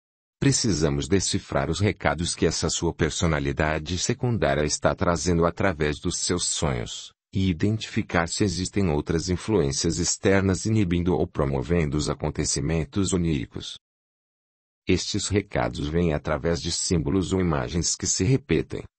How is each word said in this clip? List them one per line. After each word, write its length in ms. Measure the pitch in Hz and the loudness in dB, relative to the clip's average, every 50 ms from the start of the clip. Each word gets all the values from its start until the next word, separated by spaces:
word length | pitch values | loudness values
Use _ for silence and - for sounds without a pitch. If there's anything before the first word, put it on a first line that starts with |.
| _ _ _ _ _ _ _ - | _ _ _ _ _ _ _ 0
"Precisamos 680 | - 139 131 - - 113 85 76 80 73 71 71 67 67 | 2 2 2 2 2 2 2 2 2 2 2 2 0 2
decifrar 600 | 98 92 - - - 92 - - - 69 69 76 | 2 2 2 0 -2 -4 -4 -2 -2 -2 0 0
os 120 | 82 90 | 0 0
recados 540 | 104 101 85 - - 76 73 80 87 80 - | 0 0 0 0 0 0 0 0 -2 -4 0
que 100 | - 95 | 2 2
essa 240 | 82 - - 87 78 | 2 2 0 -2 -2
sua 240 | - - 85 82 - | -2 0 -2 -2 0
personalidade 1040 | - 87 76 - - 90 82 78 73 69 69 69 - 78 76 78 78 78 80 92 | 0 -2 -2 0 0 0 2 2 2 0 -2 0 0 0 0 0 -2 -4 -4 -4
secundária 640 | 87 - - 120 - 123 123 117 87 78 69 69 73 76 | -4 -2 -2 -2 -2 -2 -2 0 2 2 2 2 2 0
está 320 | 73 - - - 76 76 | 0 0 0 0 0 0
trazendo 500 | - - 87 85 80 76 90 87 82 85 | 2 0 0 0 0 2 2 2 4 2
através 540 | 85 - - 98 98 85 73 78 73 71 - | 2 0 0 0 0 0 0 0 -2 -2 -2
dos 180 | - 90 - | -4 -4 -4
seus 280 | - - - 90 85 - | -2 -2 -2 -2 -2 -2
sonhos, 680 | - - - 85 73 65 58 55 - - - - - _ _ _ _ - | -2 -2 -2 0 0 0 -2 -4 -6 -10 -12 -14 -16 _ _ _ _ -2
e 160 | 98 95 92 | 0 2 2
identificar 800 | 85 78 101 104 110 107 - - - 113 - - - 85 85 85 | 2 2 2 0 0 0 -4 -4 -4 -4 -4 0 0 0 0 0
se 160 | - - 110 | 0 0 0
existem 420 | 95 78 87 92 - - 101 98 85 | 0 0 -2 -4 -2 -2 0 2 2
outras 380 | 73 73 - - 82 80 76 | 2 0 0 0 -2 -2 0
influências 720 | 90 90 - - 110 110 90 73 69 69 - - 85 80 85 | -2 -4 -4 -2 0 2 2 2 2 0 0 0 0 0 0
externas 640 | 85 - - - - 98 98 98 95 95 92 87 - | 0 -2 -2 0 2 4 4 4 4 4 2 2 0
inibindo 480 | 110 110 110 101 85 87 87 87 92 82 | 0 2 2 2 2 2 2 2 2 2
ou 140 | - 92 | 2 0
promovendo 720 | - - - 73 69 69 67 64 76 87 85 78 71 67 | -2 0 -2 0 0 0 -2 0 0 2 2 2 2 0
os 120 | 76 71 73 | 0 0 -2
acontecimentos 1000 | 71 - - 73 - - 73 67 - 76 71 78 82 82 73 - - 101 95 85 | -4 -2 -4 -4 -2 -2 -2 -2 -2 -2 -2 0 0 -2 -2 -2 -2 -2 0 0
oníricos. 640 | 95 87 85 82 76 65 55 - - - - - - - _ _ _ _ _ _ _ _ _ _ _ _ _ _ _ _ _ _ _ _ _ | 0 0 0 2 0 0 -2 -6 -10 -12 -12 -12 -14 -16 _ _ _ _ _ _ _ _ _ _ _ _ _ _ _ _ _ _ _ _ _
Estes 400 | - 92 85 - - - 101 - | 0 0 0 0 -2 -4 -4 -2
recados 640 | - 101 104 98 - - 67 60 60 58 62 73 73 | 0 0 0 -2 0 -2 -2 -2 -2 -2 -4 -4 -2
vêm 240 | 78 85 87 82 73 | 0 0 2 2 0
através 480 | 71 - 80 76 71 69 82 85 71 | 0 -2 -2 -4 -2 0 -2 -2 -2
de 100 | 73 85 | -2 -4
símbolos 640 | - - - - 92 82 71 71 95 98 87 73 92 | -4 -4 -2 0 0 0 0 2 0 0 0 0 0
ou 80 | 92 | 0
imagens 520 | 90 85 76 69 62 60 73 85 80 - - | 2 2 0 0 -2 -2 -2 -2 -2 -2 -2
que 120 | - - | -4 -2
se 160 | 85 - - 92 | -4 -2 0 2
repetem, 600 | 120 135 - - - 80 71 65 - - - - - _ | 2 2 2 2 0 0 0 0 -2 -6 -10 -10 -12 _